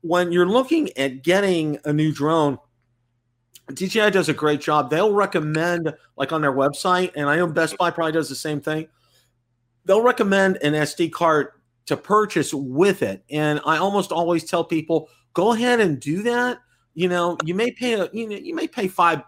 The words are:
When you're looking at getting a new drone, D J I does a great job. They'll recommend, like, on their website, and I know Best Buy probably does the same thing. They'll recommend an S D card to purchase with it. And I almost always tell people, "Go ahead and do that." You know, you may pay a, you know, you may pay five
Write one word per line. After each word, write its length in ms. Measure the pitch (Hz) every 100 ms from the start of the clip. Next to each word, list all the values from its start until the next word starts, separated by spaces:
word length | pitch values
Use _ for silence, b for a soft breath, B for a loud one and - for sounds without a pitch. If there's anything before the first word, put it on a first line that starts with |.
When 300 | 170 175 175
you're 160 | 175 180
looking 420 | 226 262 330 294 -
at 260 | 135 131
getting 540 | 131 185 196 175 156 147 -
a 80 |
new 180 | 151 156
drone, 460 | 143 147 165 147 127 _ _ _ _ _ _ _ _ _ - -
D 140 | 135 185
J 140 | 220
I 80 | 208
does 200 | 190 151
a 40 |
great 280 | 156 151 147
job. 280 | - 151 135
They'll 240 | 156 214
recommend, 800 | 202 196 180 151 156 170 175 160 147 b -
like, 140 | 139
on 100 | 160
their 120 | 147
website, 580 | 131 139 139 185 180 185 -
and 140 | 143
I 60 | 156
know 120 | 175
Best 300 | 160 160 -
Buy 140 | 175
probably 220 | 170 165
does 160 | 160 139
the 60 | 131
same 260 | 156 147
thing. 260 | 156 156 160 _ _ _ _ _ _ _ _ _ -
They'll 160 | 196
recommend 560 | 240 247 208 196 190 185
an 100 | 147
S 220 | 151 147 -
D 140 | 165
card 400 | - 170 151 135 _ _ _ -
to 120 | 139
purchase 560 | - 208 208 175 139
with 500 | 139 139 131 196 -
it. 200 | 110 95 _
And 300 | 147 151 147 -
I 120 | 156
almost 340 | 190 202 190
always 320 | 165 170 170
tell 200 | 160 175
people, 460 | 170 160 151 160 160 b b
"Go 200 | - 202
ahead 260 | 226 247 240
and 200 | 202 135
do 240 | 139 170
that." 360 | 226 240 247 240 _ _ _
You 160 | 160 180
know, 280 | 180 175 170
you 100 | 156
may 180 | 185 240
pay 220 | 240 247
a, 160 | 220 175
you 180 | 214 226
know, 80 | 202
you 180 | 339 339
may 120 | -
pay 200 | - 190
five 340 | - 170 156